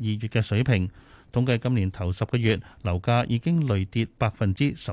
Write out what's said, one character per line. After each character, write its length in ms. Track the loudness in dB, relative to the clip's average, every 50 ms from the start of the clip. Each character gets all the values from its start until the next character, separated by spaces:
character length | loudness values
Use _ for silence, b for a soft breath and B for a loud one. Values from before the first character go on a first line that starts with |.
月 160 | -2 -2 -2 -2 -4
嘅 140 | 0 0 0
水 220 | 0 2 0 0 2
平。 260 | 4 2 2 2 -2 B B B B B B B B
統 140 | -2 0 2
計 120 | 2 0
今 160 | 0 0 0 0
年 180 | 2 0 0
頭 200 | -2 -4 -4 -4
十 140 | -2 -2 -2
個 120 | -2 -2
月， 220 | 0 2 2 2 0 B B B B
樓 180 | -4 -2 -2 -2
價 260 | 0 2 2 2 2
已 100 | 0 -2 -2
經 280 | 0 0 0 2 2
累 180 | 2 0 0 0
跌 220 | -2 -2 -4 -4 -4 _
百 120 | -2 -2 -2
分 220 | 0 0 0 0 2
之 220 | 2 0 -2 -2
十 160 | -4 -8 -10